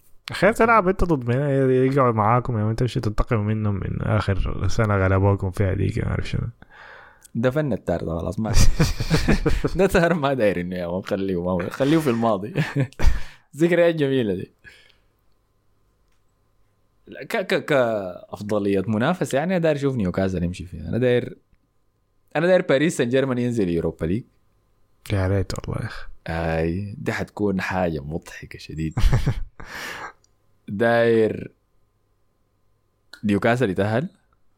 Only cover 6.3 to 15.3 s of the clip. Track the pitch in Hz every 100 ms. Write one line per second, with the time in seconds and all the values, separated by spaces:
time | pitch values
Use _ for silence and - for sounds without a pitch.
6.3 | - - - - - - - - _ -
7.3 | 113 123 139 151 95 - 85 - 82 90
8.3 | 95 110 101 - - 151 - - 160 -
9.3 | - 156 - - 165 185 196 170 175 139
10.3 | 135 104 87 90 90 87 90 101 101 98
11.3 | 90 87 90 92 - 139 160 151 117 113
12.3 | 101 101 - 156 143 127 - - - -
13.3 | - _ 139 170 170 170 160 139 135 110
14.3 | 90 - _ - - - _ _ _ _